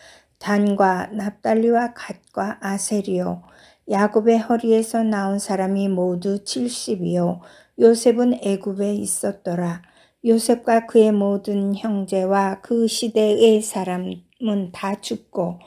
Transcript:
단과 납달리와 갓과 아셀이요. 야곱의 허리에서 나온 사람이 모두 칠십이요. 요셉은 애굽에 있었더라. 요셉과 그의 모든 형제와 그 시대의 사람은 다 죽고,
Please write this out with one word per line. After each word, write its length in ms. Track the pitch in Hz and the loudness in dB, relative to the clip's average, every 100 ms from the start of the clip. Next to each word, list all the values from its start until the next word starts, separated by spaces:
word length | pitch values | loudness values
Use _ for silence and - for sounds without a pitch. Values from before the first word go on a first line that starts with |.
| - - _ _ | -20 -20 _ _
단과 680 | - 208 208 196 190 180 - | -2 0 2 4 2 2 -4
납달리와 800 | 214 202 - - 220 233 233 240 | -6 -8 -6 0 2 2 2 0
갓과 640 | 240 - 208 _ - 196 - | -6 -14 -16 _ -6 -6 -6
아셀이요. 840 | 196 196 - 208 196 180 180 175 - - - _ - | -6 -6 -2 -4 -2 -2 -2 -6 -12 -20 -20 _ -4
야곱의 500 | 196 208 220 220 226 | 2 2 4 4 2
허리에서 640 | 220 233 233 220 226 226 | 2 0 4 2 2 -2
나온 360 | 220 208 196 202 | 0 0 -2 -2
사람이 480 | 208 190 190 196 196 | -2 -2 0 0 0
모두 540 | 185 180 180 196 202 | 0 0 -2 -2 -4
칠십이요. 1000 | 202 262 247 240 - 208 170 175 175 175 - - _ - | -6 -4 -4 -6 -6 -4 -2 0 0 -2 -10 -20 _ 4
요셉은 600 | 233 233 247 233 247 240 | 6 6 4 2 2 0
애굽에 520 | 202 196 208 196 202 208 | -2 -2 -4 -4 -4 -4
있었더라. 880 | 196 - 208 196 190 175 175 170 - _ _ _ 233 | -6 -6 -6 -6 -6 -4 -4 -6 -12 _ _ _ 0
요셉과 600 | 226 226 233 240 226 226 | 2 2 0 2 0 4
그의 240 | 226 214 | 4 6
모든 640 | 208 202 202 202 202 196 196 | 4 2 -2 -2 -4 -2 -4
형제와 840 | 226 202 185 190 185 196 196 190 | -4 -4 -2 -2 0 2 0 -4
그 260 | - 233 226 | -4 0 0
시대의 760 | - 233 220 214 208 226 214 | -2 -2 0 2 6 6 4
사람은 1120 | 214 202 185 180 185 180 - _ 226 202 180 | 0 -6 -4 -4 -6 -10 -16 _ -4 -2 -4
다 260 | 175 196 208 | -8 -6 -6
죽고, 600 | - 226 - - 175 175 | -8 -10 -6 -6 -6 -8